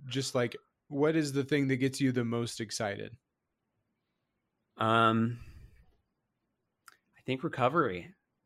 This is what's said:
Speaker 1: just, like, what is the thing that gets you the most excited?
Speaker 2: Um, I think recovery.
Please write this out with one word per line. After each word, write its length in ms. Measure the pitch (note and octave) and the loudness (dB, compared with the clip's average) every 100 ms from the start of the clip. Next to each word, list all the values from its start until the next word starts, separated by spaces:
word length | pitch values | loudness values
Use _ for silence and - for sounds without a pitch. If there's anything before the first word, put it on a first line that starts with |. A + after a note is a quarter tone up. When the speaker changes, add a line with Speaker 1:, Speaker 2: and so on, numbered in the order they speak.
| C3 | -8
Speaker 1:
just, 280 | C3 C3 | -6 -2
like, 220 | B2+ A#2+ - - _ _ | 0 0 -4 -16 _ _
what 280 | C#3+ D3+ D#3+ | 0 2 2
is 160 | C#3+ | 0
the 120 | C#3 | -2
thing 240 | C3+ D3 C3+ | 0 2 2
that 80 | C3 | 2
gets 240 | C3+ C3 | 0 2
you 120 | C3+ | 0
the 120 | B2 | 2
most 360 | A#2+ A#2 A#2 - | 0 -2 -4 -6
excited? 560 | A2 - G#2+ G2+ G#2+ - _ _ _ _ _ _ _ _ _ _ _ _ _ _ _ - | -8 -4 -4 -4 -10 -14 _ _ _ _ _ _ _ _ _ _ _ _ _ _ _ -2
Speaker 2:
Um, 640 | A2 A2+ A2+ A2+ A2+ A#2+ - - - - - _ _ _ _ _ _ _ _ _ - _ _ _ | 2 6 6 4 0 -2 -12 -18 -20 -20 -20 _ _ _ _ _ _ _ _ _ -20 _ _ _
I 40 | |
think 200 | - C3 | -6 -4
recovery. 720 | E3 - B2 E3 B2+ F2 - - _ _ | -4 0 2 2 0 -2 -10 -20 _ _